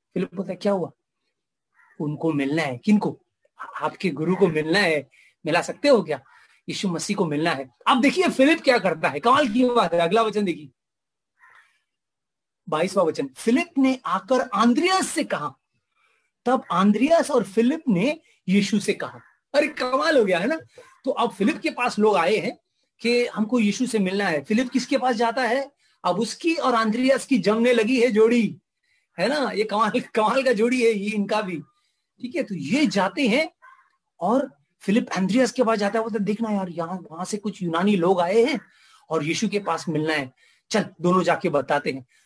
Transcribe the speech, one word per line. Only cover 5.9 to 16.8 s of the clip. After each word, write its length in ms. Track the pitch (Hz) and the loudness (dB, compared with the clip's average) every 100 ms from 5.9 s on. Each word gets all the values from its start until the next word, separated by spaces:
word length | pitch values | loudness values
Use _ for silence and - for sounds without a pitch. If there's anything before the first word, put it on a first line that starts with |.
| 233 | 4
क्या?" 180 | 156 135 - _ _ _ - | 2 -6 -10 _ _ _ -12
यीशु 200 | - 196 | -6 -4
मसीह 280 | 160 - 202 | -4 -4 -2
को 100 | 170 | -2
मिलना 240 | 147 165 | 0 -2
है। 200 | 139 135 _ - | -4 -8 _ 0
अब 140 | 262 | 2
देखिए 280 | 269 359 339 | 2 2 0
फिलिप 320 | - 277 330 | 4 4 4
क्या 180 | 269 247 | 2 2
करता 300 | 175 160 160 | 0 -2 -4
है, 120 | 143 | 0
कमाल 280 | 233 277 269 | 2 4 2
की 160 | 233 | 2
बात 300 | 247 233 175 | 2 2 2
है। 60 | 170 | 2
अगला 220 | 170 220 | 2 2
वचन 220 | 220 208 | 0 -2
देखिए, 240 | 190 147 147 _ _ _ _ _ _ _ _ _ _ _ _ _ _ _ _ _ _ _ - | -2 -4 -10 _ _ _ _ _ _ _ _ _ _ _ _ _ _ _ _ _ _ _ -6
बाईसवाँ 360 | 156 185 190 | -2 0 0
वचन, 260 | 165 151 139 - | 0 -2 -6 -4
"फिलिप 340 | 226 277 349 277 | 0 0 0 0
ने 200 | 262 254 - | 0 0 -4
आकर 340 | 190 - 254 | -4 0 -2
आंद्रियास 680 | 254 196 240 277 359 381 - | 0 2 2 2 2 0 0
से 160 | 320 | -4
कहा।" 300 | - 160 147 - _ _ _ _ _ _ _ _ | -4 -6 -8 -12 _ _ _ _ _ _ _ _
तब 200 | 240 247 - | 0 0 0
आंद्रियास 580 | 175 | 2